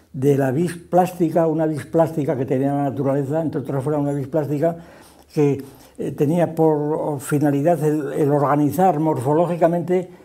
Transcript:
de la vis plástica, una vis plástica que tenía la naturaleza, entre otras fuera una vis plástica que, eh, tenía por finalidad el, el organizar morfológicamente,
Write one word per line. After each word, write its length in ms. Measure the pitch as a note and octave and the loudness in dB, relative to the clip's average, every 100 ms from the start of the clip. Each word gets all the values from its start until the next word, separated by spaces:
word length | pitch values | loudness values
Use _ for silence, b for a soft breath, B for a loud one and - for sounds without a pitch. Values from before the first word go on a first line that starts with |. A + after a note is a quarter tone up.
| B | B
de 240 | D3 C3+ C#3 | -2 2 2
la 140 | C3+ | 2
vis 260 | B2+ F3 - | 0 -2 -4
plástica, 720 | - F3 F3+ - E3 F3 E3 | -2 0 2 0 0 2 0
una 200 | D#3 D#3+ | 0 -2
vis 200 | D3+ A#2 | -4 -2
plástica 500 | E3 D#3+ D#3+ C#3 C#3 | 0 0 0 -2 -2
que 80 | |
tenía 300 | C3+ C3+ C#3 | -2 0 0
la 160 | C#3+ C#3+ | 0 -2
naturaleza, 500 | A#2+ C3+ C#3 C3+ D#3 | -2 -2 0 -2 -2
entre 200 | D#3+ D3 | -2 -4
otras 220 | B2+ C#3 | -4 -4
fuera 140 | C3 D3+ | -2 -2
una 140 | C#3+ | -2
vis 160 | C#3+ B2+ | -4 -4
plástica 500 | D#3+ C#3 D3 D#3+ E3+ B B B B _ | -4 -2 -2 -2 -2 B B B B _
que, 300 | - C#3+ C#3 C3 B B - | 0 2 0 -6 B B -10
eh, 120 | F3 | -8
tenía 420 | C3 C#3+ E3+ D#3+ | -2 0 2 0
por 680 | D#3+ D#3+ D3+ D3 D#3 D3+ D3 | 2 2 2 0 -2 -4 -6
finalidad 640 | - D3 D3 C#3+ D3+ F3 | -2 0 2 2 2 2
el, 280 | D3+ D3+ C#3+ | 2 0 -2
el 160 | D3+ D3 | 0 2
organizar 640 | C#3+ C#3+ D3 D3 - F#3 D3+ | 2 2 2 2 2 2 2
morfológicamente, 1120 | D#3 C#3+ B2 D3+ E3+ E3+ E3+ F3 E3+ F3+ F3 B | 0 0 2 2 2 2 2 2 0 -2 -4 B